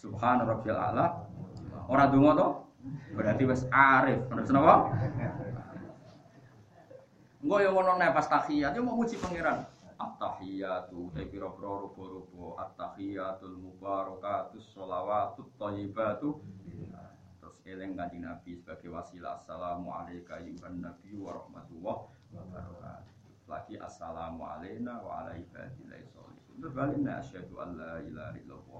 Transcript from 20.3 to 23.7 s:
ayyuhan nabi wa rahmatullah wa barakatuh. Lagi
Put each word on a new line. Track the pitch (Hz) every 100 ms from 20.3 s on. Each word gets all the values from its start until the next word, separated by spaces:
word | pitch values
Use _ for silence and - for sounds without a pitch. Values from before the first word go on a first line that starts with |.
| 82
ayyuhan | 85 85 85 90
nabi | 82 85 92 104
wa | 90 85
rahmatullah | 82 87 - 82 101 - -
wa | - _ 101 92
barakatuh. | 90 90 - - - - - - - -
Lagi | 76 -